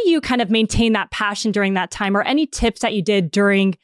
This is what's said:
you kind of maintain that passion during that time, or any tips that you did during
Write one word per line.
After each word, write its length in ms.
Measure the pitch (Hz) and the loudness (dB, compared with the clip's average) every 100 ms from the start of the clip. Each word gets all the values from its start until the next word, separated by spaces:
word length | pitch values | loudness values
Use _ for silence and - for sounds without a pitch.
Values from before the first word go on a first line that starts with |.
| 403 | 2
you 140 | 320 | 2
kind 220 | - 247 | 0 -2
of 80 | 208 | 2
maintain 420 | 220 220 - 233 | 2 2 2 2
that 180 | 214 180 | 0 -2
passion 400 | - 208 202 220 | -4 -6 -4 -2
during 220 | 208 190 | 0 0
that 160 | 190 180 | 0 -4
time, 240 | - 196 | -4 -2
or 80 | 202 | 0
any 240 | - 277 311 | 0 -2 -2
tips 360 | - 233 - | -2 -4 -2
that 100 | 233 | -4
you 80 | 208 | -2
did 300 | 175 202 165 | 0 0 0
during 440 | 202 202 196 190 175 | 2 2 4 2 -2